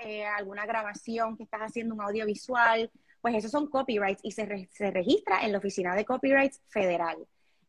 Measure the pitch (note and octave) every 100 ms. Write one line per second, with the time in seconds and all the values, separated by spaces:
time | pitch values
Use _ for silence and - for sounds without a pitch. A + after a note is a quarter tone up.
0 | A3+ G#3+ G#3 G#3 G3 G3+ G#3 A3+ G#3 G3
1 | - A3+ A3+ A3 A3 G#3+ A3 A#3 A3+ G#3+
2 | G3+ G#3+ G#3+ G3+ - B3 A#3 A3+ A3+ _
3 | _ _ A#3 A3 G#3+ D4 D4 C4 C4+ G#3
4 | G3 G3 G#3+ A3 G#3 G3+ F#3 - G3+ F#3
5 | F3+ G#4 - C4+ A3 G3 G3 G3 F3+ F#3+
6 | A3 B3+ C4+ C4+ C4+ - _ G#3+ F#3 E3+
7 | E3+ D#3+ - _ _ _